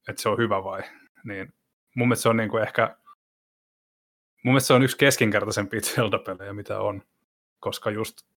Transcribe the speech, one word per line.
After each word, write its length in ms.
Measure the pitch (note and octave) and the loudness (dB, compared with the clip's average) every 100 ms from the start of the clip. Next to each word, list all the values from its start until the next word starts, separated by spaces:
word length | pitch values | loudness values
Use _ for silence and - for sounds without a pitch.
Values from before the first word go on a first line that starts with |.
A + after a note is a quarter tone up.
| - | -14
että 140 | G#2 | -4
se 80 | A2+ | -2
on 80 | G#2 | 0
hyvä 260 | A#2 G2 | 2 0
vai? 180 | F#2+ F#2+ - - _ _ | -4 -8 -10 -16 _ _
Niin 300 | A2+ G2+ F#2+ _ _ _ _ - | -14 -12 -12 _ _ _ _ 0
mun 120 | A#2+ | 2
mielestä 160 | A#2 | 2
se 60 | B2+ | 2
on 80 | A2+ | 2
niin 120 | A2 | 2
kuin 140 | A2+ | -2
ehkä, 340 | G#2 - A2+ - _ - _ _ _ _ _ _ _ _ _ _ _ _ | -2 0 0 -2 _ -20 _ _ _ _ _ _ _ _ _ _ _ _
mun 100 | B2+ | 2
mielestä 140 | C3+ C3 | 2 6
se 60 | |
on 100 | B2+ | 6
yksi 140 | C3 - | 6 4
keskinkertaisempia 840 | C#3+ C3 A2 G2+ G2+ G#2 G2+ A2 | 4 4 2 0 -2 -4 -4 -4
Zelda-pelejä, 720 | - - A2+ G2 - F#2 G2 | -4 -2 0 -2 -6 -12 -12
mitä 260 | G2+ G2+ G#2 | -12 -8 -4
on, 240 | G2+ G2+ - _ _ _ _ _ | -4 -6 -12 _ _ _ _ _
koska 300 | - - - | -10 -6 -6
just 300 | G#2 A2 - - | -6 -6 -10 -20